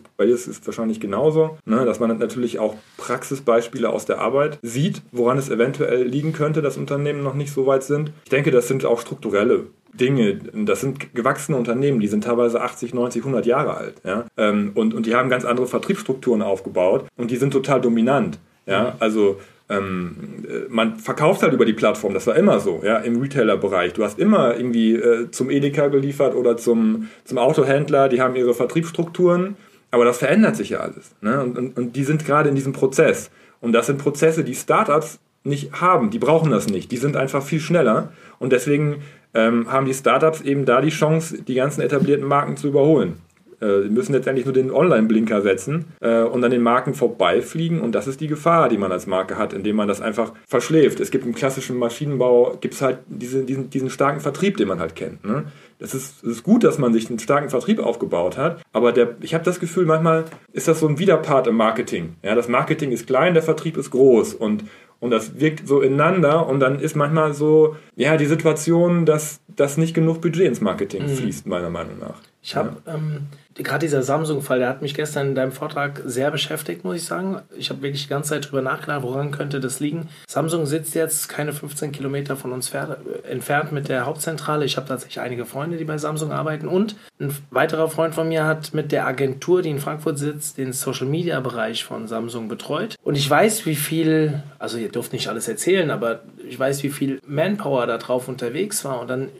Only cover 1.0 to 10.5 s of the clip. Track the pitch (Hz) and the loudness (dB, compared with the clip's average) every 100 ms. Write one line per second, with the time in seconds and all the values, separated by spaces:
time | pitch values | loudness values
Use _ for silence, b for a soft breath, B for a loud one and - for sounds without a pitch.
1 | 101 101 151 156 156 - - 113 123 107 | -4 0 2 2 0 -2 -2 2 2 0
2 | 117 113 113 123 120 - 107 - - - | 0 0 -2 -2 -4 -2 -4 -4 -16 -12
3 | - 123 - 139 131 117 120 - 113 107 | -6 -6 -6 -4 2 2 0 -2 -2 -2
4 | - 104 110 135 147 151 117 117 180 202 | -2 -2 0 0 0 -4 -6 -2 -2 -2
5 | - 123 120 135 139 113 123 143 147 151 | -6 0 2 2 0 0 0 0 0 0
6 | 123 135 156 151 147 156 143 139 139 143 | 0 -2 -2 -2 -2 0 -2 -4 -4 -2
7 | 143 143 139 143 143 143 135 135 135 147 | -2 -2 -4 -4 -4 -2 2 2 2 -2
8 | 151 B - 143 143 127 - 135 131 117 | -2 B -2 0 4 4 2 0 0 -2
9 | - 143 110 98 117 101 - _ _ - | -4 -10 -2 2 4 2 -2 _ _ -2
10 | 127 139 107 95 - | 0 2 2 0 -6